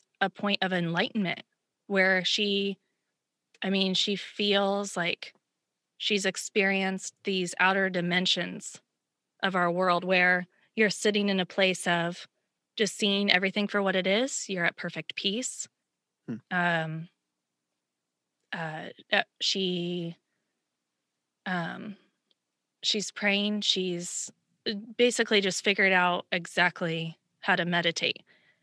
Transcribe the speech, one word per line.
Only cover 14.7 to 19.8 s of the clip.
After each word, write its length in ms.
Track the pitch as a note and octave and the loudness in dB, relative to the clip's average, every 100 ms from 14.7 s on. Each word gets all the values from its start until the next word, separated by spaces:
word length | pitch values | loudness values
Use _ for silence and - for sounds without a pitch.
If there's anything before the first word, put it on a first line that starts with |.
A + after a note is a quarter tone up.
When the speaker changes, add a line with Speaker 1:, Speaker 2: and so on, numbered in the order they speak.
| - | -2
Speaker 1:
perfect 400 | F3 G#3+ - - | -8 -8 -10 -6
peace. 520 | G3+ A3 B3+ - - _ _ _ _ _ - | -4 -4 -6 -8 -14 _ _ _ _ _ -12
Speaker 2:
Hmm. 120 | A2+ - | -10 -4
Speaker 1:
Um, 580 | F3+ F3 E3 D#3+ D#3+ E3+ _ _ _ _ _ _ _ _ _ _ _ _ _ - | -2 0 0 -2 -6 -12 _ _ _ _ _ _ _ _ _ _ _ _ _ -12
uh, 360 | F3 D#3+ D#3 F3 - - | -8 -8 -8 -12 -14 -2
uh, 100 | G#3 - - | -2 -2 -4
she, 760 | - G3 F#3 F3+ | -2 0 0 -2